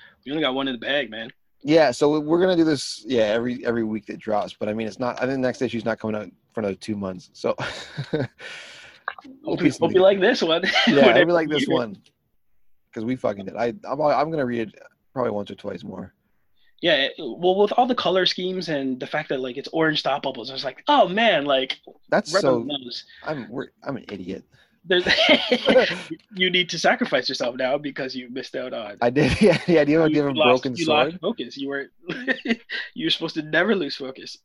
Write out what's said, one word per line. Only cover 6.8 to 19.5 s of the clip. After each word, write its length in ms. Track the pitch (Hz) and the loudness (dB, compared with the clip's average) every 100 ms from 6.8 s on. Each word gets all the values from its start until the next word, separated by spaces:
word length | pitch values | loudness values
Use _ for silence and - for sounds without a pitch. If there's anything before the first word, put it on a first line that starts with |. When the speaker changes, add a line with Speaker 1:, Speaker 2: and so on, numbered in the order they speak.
| - 104 | -6 -6
Speaker 2:
months. 340 | 98 92 - | -6 -8 -14
So 200 | - 117 - - - - | -6 -4 -4 -6 -10 -14
<laughs> 260 | - 139 | -12 -6
we'll 140 | 151 160 - - - - - - - - - 277 - | -4 -4 -8 -16 -16 -18 -20 -20 -18 -14 -14 -16 -14
Speaker 1:
Hope 140 | - - | -6 0
Speaker 2:
be 60 | 165 | 0
Speaker 1:
you, 40 | |
Speaker 2:
some 180 | - 160 | 2 2
Speaker 1:
hope 60 | |
you 80 | 185 | 6
like 180 | 185 202 | 6 6
this 220 | 190 - | 4 2
one. 200 | 175 165 190 740 | 2 0 0 2
<laughs> 100 | - | 4
Speaker 2:
Yeah, 60 | 143 | 6
I 20 | 135 | 8
Speaker 1:
Whenever 180 | 120 170 | 8 4
Speaker 2:
really 60 | |
like 160 | 175 160 | 2 2
this 140 | 147 135 | 0 0
Speaker 1:
you 60 | |
Speaker 2:
one. 220 | 131 117 95 _ _ _ _ _ _ _ _ _ | 0 -2 -8 _ _ _ _ _ _ _ _ _
'Cause 120 | - | -8
we 120 | 113 127 | -6 -2
fucking 300 | 120 101 98 | -4 -4 -8
did. 100 | 101 | -4
I, 160 | 120 104 - | -4 -6 -8
I'm, 120 | 135 | -2
I'm 280 | 151 127 151 | 0 2 0
gonna 140 | 160 | -2
read 240 | 127 120 110 | -2 -2 -4
it 60 | - - _ _ | -8 -20 _ _
probably 160 | 135 120 | -4 -4
once 200 | 104 98 | -4 -8
or 40 | |
twice 280 | 101 104 95 | -10 -10 -10
more. 300 | 101 95 95 _ _ _ _ _ _ _ | -12 -12 -14 _ _ _ _ _ _ _
Speaker 1:
Yeah, 120 | 165 147 | 0 0
it, 160 | 135 - | 0 -4
well, 360 | 147 107 175 185 | -10 -2 0 4
with 160 | 208 | 2
all 140 | - 247 | 4 2
the 80 | |
color 320 | 247 180 185 180 | 2 0 2 0
schemes 420 | - 180 185 170 | -2 -4 -4 -4
and 300 | 147 135 127 | -4 -2 -4
the 80 | 139 | -6
fact 220 | 151 151 | -6 -4
that, 100 | 143 | -4
like, 160 | 127 | -6